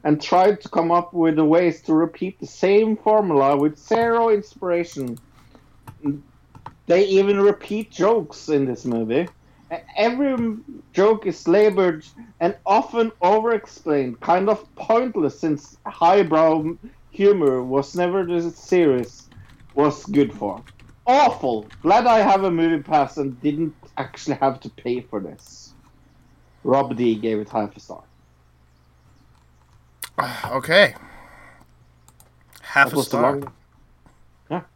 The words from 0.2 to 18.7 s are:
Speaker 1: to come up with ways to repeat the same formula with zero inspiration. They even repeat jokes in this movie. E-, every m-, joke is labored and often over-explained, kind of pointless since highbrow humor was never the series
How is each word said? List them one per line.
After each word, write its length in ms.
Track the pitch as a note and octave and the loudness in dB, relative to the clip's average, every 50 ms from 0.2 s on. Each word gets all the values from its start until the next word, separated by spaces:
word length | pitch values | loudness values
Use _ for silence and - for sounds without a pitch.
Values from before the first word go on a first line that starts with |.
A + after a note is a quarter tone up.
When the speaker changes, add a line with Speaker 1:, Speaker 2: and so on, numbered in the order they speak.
| - - F3 F3+ F#3 G#3 G#3 G3+ | 0 0 2 4 4 4 2 0
Speaker 1:
to 80 | - - | -8 -6
come 200 | - F3 E3 E3 | -4 -2 0 2
up 220 | E3+ F3 E3+ - - | 0 0 0 -2 -2
with 240 | F3 D#3+ E3 D#3 | 0 0 2 2
ways 440 | D#3 D#3 D3+ D#3+ F3 F3+ E3+ D#3+ - _ | 2 2 4 4 4 2 2 -2 -4 _
to 100 | - D#3+ | 0 0
repeat 460 | D#3 E3 D#3+ - - - F#3 - _ | 0 0 -2 -4 -8 -8 -10 -8 _
the 80 | - | -16
same 500 | - - - - F#3 G3+ G#3 A3 A3 G#3+ | -16 -6 -2 0 4 4 4 4 2 -2
formula 580 | - - G#3+ G#3+ G#3+ G#3 F3+ D3+ C#3 C3+ C#3 C#3+ | -2 0 2 2 2 2 2 2 4 4 4 2
with 220 | C#3 D3 D#3 D3+ | 2 0 -2 -2
zero 520 | - - - A3 A3+ A#3 A#3 A#3 A#3 A#3 A3+ | -6 -4 -2 0 0 2 0 2 0 2 2
inspiration. 920 | G#3+ G3+ G3+ - - - F#3+ F3+ E3+ F3 E3+ E3+ - C#3+ C3+ B2 A#2 - _ _ _ - _ _ _ - _ _ _ _ _ - - - D3 C#3+ D3 C#3+ - _ _ _ _ _ _ - _ - - _ _ | 0 0 -2 -10 -16 -10 -4 -4 -2 -2 -4 -6 -8 -10 -10 -10 -10 -14 _ _ _ -20 _ _ _ -20 _ _ _ _ _ -20 -20 -10 -8 -8 -8 -8 -14 _ _ _ _ _ _ -20 _ -20 -20 _ _
They 180 | - E3+ F#3 G3+ | 0 2 2 2
even 340 | G3 F#3+ G3 G3 G3+ G3+ G3 | 2 2 2 2 2 2 4
repeat 520 | G3 G#3 G3+ - - - G#3 G#3+ A3 _ | 4 2 2 0 -8 -8 -8 -8 -8 _
jokes 580 | - - F3 G#3 A#3 A3 D#3+ - - - - - | -4 -2 0 2 2 0 -2 -6 -16 -16 -4 -2
in 160 | D#3 C#3+ C#3 | 0 0 0
this 180 | C3 A#2+ A#2 - | -2 -6 -6 -6
movie. 440 | B2+ A#2 A#2 A2+ A2 A#2+ D3 F3 F3 _ _ _ _ _ _ _ _ | -4 -4 -4 -4 -2 -2 -2 -2 -4 _ _ _ _ _ _ _ _
E-, 40 | E3 - - - - | -14 -14 -14 -12 -4
every 380 | - G#3 A#3 B3 B3+ C#4+ C#4 C4 | -2 -2 -2 0 -2 -2 -2 -2
m-, 480 | A#3 A#3 A3+ G#3+ A3+ - - - - _ _ | -2 -4 -6 -6 -10 -14 -20 -20 -20 _ _
joke 360 | _ - G3 G#3+ A3+ G#3+ - | _ 0 2 2 2 0 -4
is 200 | F#3+ D#3 - - | -8 -8 -6 -2
labored 560 | E3+ F3 G#3 G#3+ G#3+ F#3+ F#3+ F#3 F3+ D#3+ D#3 - - _ - - - _ _ | 0 2 4 4 2 2 2 0 0 -2 -6 -14 -20 _ -20 -20 -20 _ _
and 160 | E3+ F3+ G#3 - _ | -4 -4 -4 -4 _
often 460 | F#3+ G3+ A3+ - - - A#3 A3+ A3+ - _ | 0 0 0 0 -2 -2 -2 -2 -2 -4 _
over-explained, 960 | F3+ F3+ G#3 A3 A3 A#3 A3+ G#3 - - - - _ E3 D3 C#3+ C3+ B2+ A#2 - | 0 2 2 2 2 0 -2 -2 -4 -10 -20 -12 _ -2 -2 -2 -2 -4 -8 -8
kind 280 | - - F3 F#3 G3 G#3 | -2 0 0 2 2 0
of 80 | G#3+ G#3 - _ _ | -2 -2 -4 _ _
pointless 640 | - - - A3+ A#3 B3+ B3 A3 G3+ D#3 C3+ - - | -14 -2 0 0 0 0 -2 -4 -4 -4 -4 -4 -4
since 380 | - D#3+ D3+ D3+ - - - _ _ | -4 -4 -4 -4 -8 -20 -20 _ _
highbrow 920 | D#3 - - E3+ E3+ F#3+ G3+ F#3+ D#3 D#3+ D#3 D#3+ D#3+ D#3 D#3+ D3+ E3 E3+ - - A#3+ - _ - _ | -16 -4 0 2 4 4 4 2 2 2 4 4 4 2 0 -2 -6 -8 -10 -16 -20 -20 _ -20 _
humor 500 | - - G3 G3+ G3+ F#3 D3+ C#3 C3 B2+ B2+ | -6 2 4 4 4 4 2 0 0 0 -4
was 320 | B2+ C3 C#3 C#3 - - | -2 -2 -2 -2 -4 -4
never 300 | F3 F3 F3 F#3 G3 F#3 | -4 -2 -2 -2 -2 -4
the 240 | E3+ F3 E3+ E3+ E3+ | -2 -4 -4 -4 -6
series 800 | - - - - | -10 -12 -4 0